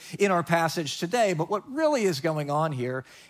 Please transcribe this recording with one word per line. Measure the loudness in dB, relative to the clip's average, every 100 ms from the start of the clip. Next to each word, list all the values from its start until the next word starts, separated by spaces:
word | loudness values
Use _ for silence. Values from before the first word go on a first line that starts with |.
| -10 0
in | 2
our | 2
passage | 2 2 2 -2 -6 -4
today. | -2 2 2
But | 2 -2
what | -4 -4
really | 0 2 4
is | 2 0
going | -2 -2 -2
on | 0 0
here | -2 -4 -4 -8 -20 -8